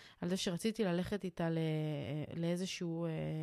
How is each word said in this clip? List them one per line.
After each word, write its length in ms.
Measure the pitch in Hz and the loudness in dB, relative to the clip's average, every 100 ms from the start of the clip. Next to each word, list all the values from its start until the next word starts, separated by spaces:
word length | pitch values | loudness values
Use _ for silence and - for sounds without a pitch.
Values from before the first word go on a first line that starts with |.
| - - | -20 -6
על 80 | 175 | -2
זה 80 | 190 | 0
שרציתי 480 | 202 170 226 220 | 0 2 0 2
ללכת 400 | 196 170 180 208 | 2 2 2 -2
איתה 260 | 190 - 165 | -2 -2 0
ל-, 80 | 165 | 2
אה, 840 | 160 156 156 147 120 151 143 170 | 2 2 0 -2 -2 -4 -4 -2
לאיזשהו, 640 | 165 175 185 - 170 165 | 0 0 -2 -2 -2 -2
אה, 60 | 170 160 156 156 | -2 0 -2 -2